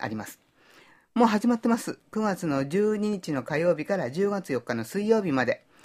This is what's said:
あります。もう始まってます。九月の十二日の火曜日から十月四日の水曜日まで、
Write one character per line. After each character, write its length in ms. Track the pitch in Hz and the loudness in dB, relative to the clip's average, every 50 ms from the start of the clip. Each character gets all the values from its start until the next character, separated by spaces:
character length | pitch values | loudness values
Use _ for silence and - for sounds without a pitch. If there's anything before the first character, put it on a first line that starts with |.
あ 60 | - | -8
り 80 | 110 110 | -6 -6
ま 80 | 110 101 | -8 -10
す。 160 | - - - _ _ _ _ _ _ - - - - _ _ _ _ - | -12 -16 -20 _ _ _ _ _ _ -20 -20 -20 -20 _ _ _ _ 2
も 120 | 233 240 | 4 4
う 20 | |
始 200 | 226 214 208 - | 4 4 2 2
ま 80 | 240 240 | 2 0
っ 40 | 226 | 2
て 80 | - | 2
ま 100 | 233 233 | 2 0
す。 220 | 220 - - - - _ _ | 0 -2 -6 -10 -12 _ _
九 120 | - 214 | -4 -2
月 260 | 220 208 185 - 180 | -2 -2 -2 -2 -2
の 220 | 160 139 135 139 139 | -2 0 0 -2 0
十 260 | 156 202 208 214 214 | 0 0 0 0 0
二 140 | 208 208 208 | 0 -2 -2
日 240 | 208 185 - - 147 | -2 -4 -4 -4 -4
の 100 | 131 - | -4 -4
火 140 | - 156 | -2 -2
曜 180 | 151 170 180 165 | 2 2 2 2
日 100 | 151 147 | 2 0
か 120 | - 202 | -2 -2
ら 140 | 185 147 120 | -2 -2 -4
十 180 | 135 175 202 202 | -2 -2 0 0
月 240 | 202 196 180 - 135 | -2 -4 -4 -4 -4
四 80 | 120 | -4
日 120 | - - 117 | -2 -4 -4
の 100 | 113 113 | -4 -4
水 220 | - - 196 208 | -4 -4 0 2
曜 140 | 214 226 220 | 4 4 4
日 120 | 196 170 135 | 2 2 2
ま 120 | 131 123 | 2 2
で、 200 | 113 - - _ _ _ - - | 2 0 -4 _ _ _ -20 -20